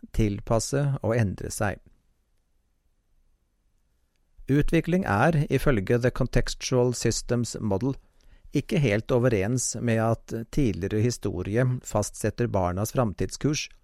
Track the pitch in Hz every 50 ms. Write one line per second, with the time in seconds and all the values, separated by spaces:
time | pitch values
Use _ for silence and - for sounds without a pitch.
0 | - - - - 110 104 101 - - - 117 110 - - 139 139 143 139 135 -
1 | - 104 113 123 110 92 - - - - - - 107 101 - - - - _ _
2 | _ _ _ _ _ _ _ _ _ _ _ _ _ _ _ _ _ _ _ _
3 | _ _ _ _ _ _ _ _ _ _ _ _ _ _ _ _ _ _ _ _
4 | _ _ _ _ _ _ _ - - - 135 147 143 - - 165 - 165 170 185
5 | 196 - 101 101 131 165 170 143 151 - 135 131 - 151 135 101 92 - 120 120
6 | 123 123 - - 127 - - 123 - - - - - - 131 123 123 127 120 -
7 | - 117 107 - - - 123 120 120 - - - - 107 95 95 117 139 135 -
8 | - _ _ _ _ - - - - - - 147 - - 214 170 143 113 101 113
9 | - - 127 120 120 127 120 98 92 107 127 123 - - - 113 120 120 113 113
10 | 110 113 117 - - - - 113 117 - - 156 143 110 90 87 92 92 95 107
11 | 110 123 117 - - 107 90 90 90 98 104 120 131 123 123 123 - - - 107
12 | 101 - - - - 107 - - 120 113 104 95 90 90 87 92 107 - - 135
13 | 120 104 87 - 95 87 - - - 139 151 - - - - -